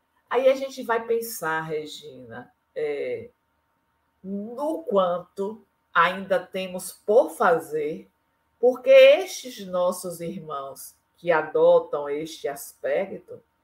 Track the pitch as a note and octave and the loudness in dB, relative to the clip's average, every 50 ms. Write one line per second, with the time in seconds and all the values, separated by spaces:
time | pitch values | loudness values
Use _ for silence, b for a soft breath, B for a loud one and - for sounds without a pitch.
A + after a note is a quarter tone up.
0 | _ _ _ _ _ - B3 B3 C4+ C4 C4+ C4+ C4+ C4+ - C4 A#3+ A#3 A3+ A#3 | _ _ _ _ _ -4 -2 2 4 4 2 2 -2 -8 -10 -8 -4 -4 -4 -2
1 | A3+ A#3 A3+ A#3 A3+ A3+ - - E3 D#3 D#3+ D#3+ D#3+ D#3+ D#3+ D3+ D3+ D3 - - | -2 -2 -2 -2 -4 -6 -8 -8 -6 -4 -4 -4 -4 -6 -6 -8 -8 -10 -14 -16
2 | D3+ D3+ C3 B2+ B2+ A#2 A2+ B2 B2+ B2+ _ _ _ _ - - D3+ D3 C#3+ C#3+ | -18 -18 -20 -20 -18 -18 -16 -16 -16 -18 _ _ _ _ -8 -6 -6 -4 -4 -6
3 | C3 B2+ B2 A2 A2 - _ _ _ _ _ _ _ _ _ _ _ _ _ _ | -4 -4 -6 -6 -6 -10 _ _ _ _ _ _ _ _ _ _ _ _ _ _
4 | _ _ _ _ - F#3+ G3 G3+ G#3 A3+ A#3+ A#3+ D4 D#4 E4 E4 - - G#3 G3 | _ _ _ _ -10 -8 -8 -8 -8 -8 -8 -6 -4 -4 -4 -4 -4 0 2 2
5 | F#3 F3 F3 F3 - _ _ - G3 G3+ A3 - - _ _ _ _ _ - F3 | 2 2 0 -4 -6 _ _ -8 -8 -8 -10 -12 -18 _ _ _ _ _ 2 2
6 | E3+ F3+ F#3 G3 F#3+ F#3+ F#3+ F3 F3 - - F#3+ F#3 F#3 F3+ F#3 - - - - | 2 2 0 -4 -4 -2 -2 -2 -2 -4 -8 -8 -8 -8 -10 -12 -12 -14 -16 -8
7 | _ - G#3 B3 D#4 D#4 - - A3+ F#3 E3+ D#3+ D#3+ C#3+ D3+ D#3 D3 D3+ E3 F#3+ | _ 2 4 4 4 2 0 0 2 2 2 2 0 -4 -6 -6 -6 -6 -8 -10
8 | - _ _ _ _ _ _ _ _ _ _ _ A3+ B3 B3+ B3+ B3+ C4 C4+ C4+ | -14 _ _ _ _ _ _ _ _ _ _ _ 2 2 2 2 4 8 10 10
9 | C4 C4+ C#4+ F4 F#4+ - - - - B3+ B3 G#3+ G3+ F3+ F3+ F3+ F3+ F3+ G3 - | 10 10 8 6 2 -2 -10 -12 -14 -14 -14 -14 -10 -6 -4 -2 0 -2 -2 -4
10 | - F3+ E3+ D#3+ E3+ E3 - - D#3 D#3 D3+ C#3 C#3 C#3 C3 - - - - _ | -6 -10 -10 -10 -10 -10 -10 -12 -12 -12 -10 -10 -10 -12 -14 -16 -18 -20 -20 _
11 | _ _ _ _ - E3+ E3 D#3 D3+ D#3 - D#3 D#3+ E3+ F3 E3+ E3 - - D3 | _ _ _ _ 0 0 2 2 0 0 2 4 6 6 6 6 4 0 -4 -6
12 | D3 C#3+ C#3+ D3 D#3+ D#3+ - - - D3 C#3 - - - - _ - C3 C#3+ E3+ | -4 -4 -6 -6 -6 -8 -10 -8 -8 -8 -8 -8 -12 -18 -14 _ -6 -2 -2 -2
13 | G3 F#3+ G3 F3 - - - - _ _ _ _ | -2 -4 -8 -14 -16 -18 -20 -20 _ _ _ _